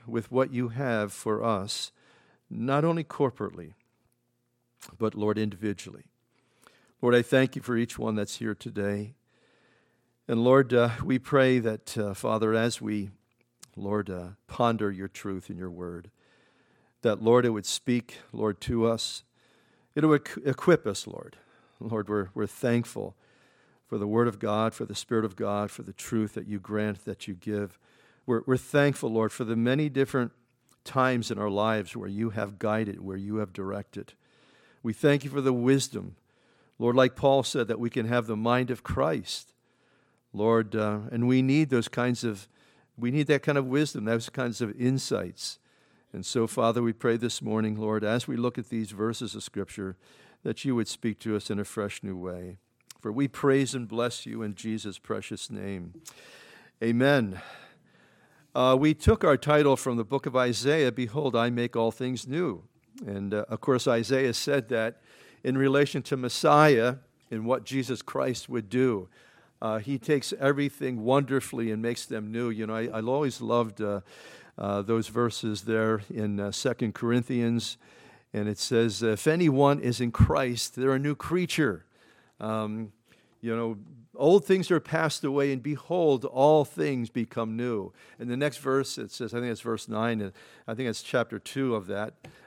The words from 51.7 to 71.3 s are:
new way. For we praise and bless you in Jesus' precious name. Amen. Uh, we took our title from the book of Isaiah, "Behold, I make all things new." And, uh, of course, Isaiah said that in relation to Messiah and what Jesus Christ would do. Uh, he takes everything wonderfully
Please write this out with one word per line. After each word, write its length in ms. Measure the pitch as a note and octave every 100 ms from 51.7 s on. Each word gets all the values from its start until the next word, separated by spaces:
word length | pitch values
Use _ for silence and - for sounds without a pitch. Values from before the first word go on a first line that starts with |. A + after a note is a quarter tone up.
| - G2+ -
new 140 | G2+ F#2
way. 400 | F#2 F2 F2+ F#2 _ _ - -
For 120 | A2
we 180 | A2 C#3
praise 440 | - C#3 C3+ B2+
and 140 | C3 A2+
bless 380 | A2+ A#2+ - A#2
you 160 | A2+
in 120 | G#2+
Jesus' 460 | F#2+ A2+ A2 G#2+ F2+
precious 500 | - G#2+ - G2 -
name. 440 | G2+ G2 G2 F2 F#2 - - - - - - - -
Amen. 560 | A2+ A#2 C3+ C#3+ G#2+ F#2 - - - _ _ _ _ _ _ _ _ B2+
Uh, 200 | B2+ C3
we 160 | D3+ D3+
took 280 | - A3
our 140 | F3 C3+
title 380 | D3 D3+ D3 C3
from 220 | C3+ A#2+
the 60 |
book 220 | G2+ C3+ C#3+
of 100 | B2+
Isaiah, 560 | B2 G#2+ B2+ D#3+ C3
"Behold, 440 | A2+ A#2+ C3+ C#3 A#2
I 160 | A#2
make 240 | A#2+ A#2+ A#2
all 160 | A2+
things 360 | - B2+ B2 B2+
new." 360 | D3+ F3 F2 G2 _ _ C4 E3
And, 260 | G2+ G2+
uh, 140 | G#2 -
of 120 | A2+
course, 260 | - B2+ -
Isaiah 460 | A#2 A2+ C3+ C3
said 360 | A2+ - C#3 G#2+
that 300 | A#2 A2 - _ - - _
in 120 | B2+ C3+
relation 460 | C3+ C#3 C#3+ C#3+
to 140 | - C3+
Messiah 760 | B2 - D#3 D3 D3+ B2 A#2+ C3+ - _ -
and 160 | A2 A2+
what 200 | B2+ A2
Jesus 360 | C3+ B2 B2
Christ 480 | - C3+ C3 A#2 -
would 180 | B2 G2+
do. 420 | B2 C3 G#2+ F2+ _ - _ _ -
Uh, 160 | A2+ A2
he 220 | G#2+ C3+
takes 340 | - D3 - -
everything 640 | C#3 C#3+ C#3+ - C3+ A#2+
wonderfully 640 | A2 C#3 C#3